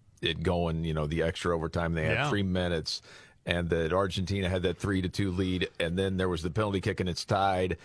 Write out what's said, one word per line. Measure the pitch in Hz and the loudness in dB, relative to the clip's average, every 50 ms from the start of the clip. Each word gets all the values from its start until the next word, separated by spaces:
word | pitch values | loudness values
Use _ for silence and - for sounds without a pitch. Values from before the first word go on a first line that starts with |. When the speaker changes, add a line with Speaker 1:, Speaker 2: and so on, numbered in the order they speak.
| - - - - - | -20 -20 -12 -4 -4
Speaker 1:
it | 82 82 80 80 | -2 -2 0 0
going, | 90 87 87 87 85 80 80 82 | 0 2 2 2 0 0 -2 -2
you | 82 78 | -2 0
know, | 80 76 | 0 0
the | 76 82 82 80 | 0 0 0 0
extra | 82 82 - - 87 85 | 0 -2 -2 -2 0 0
overtime. | 82 80 80 - 87 85 82 82 | 0 -2 -2 -2 -2 -2 0 0
They | 82 78 | 2 2
had | 78 78 | 2 2
Speaker 2:
Yeah. | 120 139 147 | 2 2 0
Speaker 1:
three | - 101 98 | 0 0 0
minutes, | 95 90 90 90 87 87 80 76 - - - - - - - - - - _ - | 2 2 2 2 2 0 0 -2 -2 -6 -6 -8 -12 -20 -20 -20 -20 -20 _ -6
and | - 90 87 87 85 | -4 -2 -2 0 0
that | 85 82 82 80 87 | 2 2 2 2 2
Argentina | 92 101 95 87 98 95 85 98 98 95 87 | 2 0 0 0 -2 -2 -2 -2 -2 0 0
had | 92 92 87 | 0 0 0
that | 92 87 - | 0 -2 -2
three | - 98 98 92 92 | -2 0 0 0 0
to | 90 | -2
two | - - 101 95 | -2 -2 -2 0
lead, | 90 92 95 92 92 90 - - - - | 0 0 0 0 0 0 -2 -2 -2 -2
and | 87 82 87 92 | -2 -2 0 0
then | 95 98 95 | 0 0 2
there | 90 92 92 | 0 0 0
was | 90 80 82 | 0 0 -2
the | 90 | -2
penalty | 76 107 107 104 98 95 | 0 0 0 0 0 0
kick, | - 110 92 - | 0 0 0 0
and | 95 92 | 0 -2
it's | 82 - - | -2 -4 -2
tied, | - 110 98 98 98 95 90 95 92 90 - - | 0 2 4 4 4 4 2 2 0 -2 -4 -8